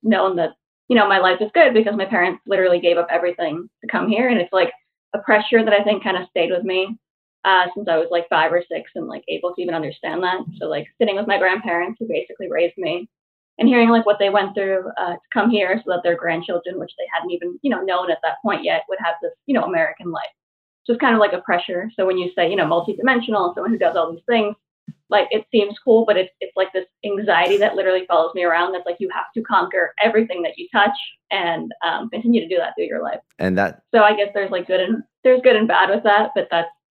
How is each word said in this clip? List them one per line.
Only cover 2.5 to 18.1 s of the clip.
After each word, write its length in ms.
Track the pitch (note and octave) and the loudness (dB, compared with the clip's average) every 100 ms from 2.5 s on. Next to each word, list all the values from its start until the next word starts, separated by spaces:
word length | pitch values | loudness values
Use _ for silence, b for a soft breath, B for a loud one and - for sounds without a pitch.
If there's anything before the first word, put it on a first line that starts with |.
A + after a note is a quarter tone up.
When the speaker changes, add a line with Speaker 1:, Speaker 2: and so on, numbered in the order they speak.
| F#3+ F#3 F3 | 2 2 4
Speaker 1:
gave 200 | F3 E3+ | 2 2
up 80 | E3+ | 0
everything 600 | E3+ F3+ F3 E3 D#3+ - _ | 0 -2 -2 -4 -6 -12 _
to 80 | A3+ | -6
come 160 | - A3+ | -4 0
here. 220 | A3 B3+ | 0 2
And 100 | A3 | 2
it's, 140 | F3 | 0
like, 180 | F#3+ E3+ - _ _ _ | 0 0 -2 _ _ _
a 40 | G#3 | -6
pressure 440 | - G#3+ G#3+ A#3 | 2 2 4 2
that 80 | A3 | 4
I 100 | G3+ | 2
think 200 | G3+ G3 | 2 0
kinda 240 | G3+ F3+ F#3 | -2 -4 -4
stayed 220 | F3+ E3+ | -2 -2
with 120 | F3+ | -2
me, 360 | F#3 F#3 G3 A3+ _ _ _ _ F#3+ | -2 -2 -2 -8 _ _ _ _ 2
uh, 220 | F#3 F3+ | 2 2
since 140 | G3+ G3+ | -4 0
I 80 | D#3+ | 0
was, 120 | E3+ | 0
like, 180 | E3+ E3+ | -2 0
five 240 | E3 D#3+ | 0 2
or 100 | F3 F3 | 0 -4
six 200 | E3 - F3 | -10 -10 -12
and, 120 | D#3 | -10
like, 160 | C#3+ - | -12 -10
able 260 | E3 F3+ | -8 -6
to 80 | F3+ | -6
even 120 | F3 | -6
understand 480 | D#3+ D#3 - D#3 E3 | -4 -6 -8 -8 -4
that. 220 | F3+ F#3 E3 - | -4 -4 -8 -10
So, 80 | E3 | -6
like, 200 | D3+ D3+ - | -6 -8 -2
sitting 160 | A3 G3 | -2 -2
with 100 | A3+ | 0
my 120 | G3+ | 2
grandparents 640 | F#3 F#3+ F#3 E3+ F3+ A3 | 2 0 -2 -4 -4 -8
who 60 | A3 | -6
basically 440 | D#3+ - - F#3 | -6 -6 -12 -6
raised 260 | D#3 E3+ F#3+ | -2 -2 -2
me 320 | E3 F3 - _ _ _ _ - | -6 -6 -10 _ _ _ _ 0
and 100 | A#3 | 4
hearing, 220 | B3 A#3 | 6 6
like, 160 | A#3 | 4
what 140 | A3 G#3 | 4 2
they 100 | G3+ | 2
went 260 | G3+ G3 | 2 0
through, 360 | G3+ G3 F#3+ F#3 - | -4 -2 -2 -4 -6
uh, 160 | F3+ | -6
to 140 | F3 - | -8 -6
come 160 | A#3+ A3 | 0 2
here 320 | G#3+ F#3 G#3+ | 2 2 -2
so 80 | - | -2
that 120 | F3 | -2
their 140 | F3 E3+ | 0 -2
grandchildren, 600 | E3+ E3 F3 F3 F3+ F3+ | -2 -4 -4 -6 -6 -10
which 140 | F3 - | -10 -12
they 80 | F3 | -6
hadn't 160 | E3 E3+ | -6 -4
even, 280 | F3 F3 F3 | -6 -8 -4
you 80 | C#4+ | -2
know, 100 | F#3+ | -2
known 300 | F#3+ F#3 F3+ | -2 -2 -2